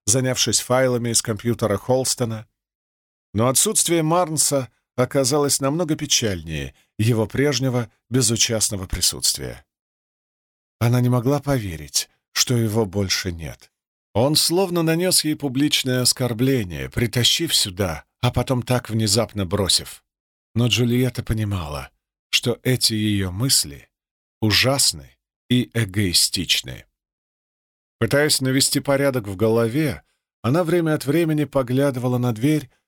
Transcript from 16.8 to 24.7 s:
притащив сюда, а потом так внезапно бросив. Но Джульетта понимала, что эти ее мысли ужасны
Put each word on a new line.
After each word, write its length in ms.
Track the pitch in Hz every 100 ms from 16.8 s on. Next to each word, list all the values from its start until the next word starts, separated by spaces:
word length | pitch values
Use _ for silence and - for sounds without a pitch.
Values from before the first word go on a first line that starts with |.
| 65
притащив 680 | - 120 123 113 - 165
сюда, 500 | - 104 90 92 78 - _
а 100 | 123
потом 320 | 123 123 123
так 260 | 113 123 -
внезапно 560 | 110 107 113 107 104
бросив. 600 | 87 101 92 - - - _ _ _ _ _
Но 140 | 110 120
Джульетта 560 | 104 123 123 127 -
понимала, 680 | - 110 104 98 73 71 65 _ _ _ _
что 300 | - 123 -
эти 320 | 127 123 -
ее 380 | 107 107 101 95
мысли 560 | 92 135 - 76 71 - _ _ _ _ _
ужасны 760 | 110 101 127